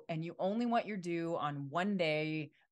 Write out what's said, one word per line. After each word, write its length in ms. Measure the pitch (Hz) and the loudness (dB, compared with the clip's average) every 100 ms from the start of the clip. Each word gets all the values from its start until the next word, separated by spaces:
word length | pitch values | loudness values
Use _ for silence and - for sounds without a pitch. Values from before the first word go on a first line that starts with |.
| - | -4
and 140 | 160 | -4
you 120 | 165 156 | -4 -2
only 260 | 185 226 240 | 0 2 2
want 200 | 233 190 | 2 0
your 100 | 208 | -4
due 380 | 170 170 165 170 | -2 0 0 0
on 300 | 147 143 139 | 0 -2 -2
one 280 | 160 202 190 | 0 2 2
day, 540 | 160 151 156 156 143 - _ | 2 2 0 -2 -6 -12 _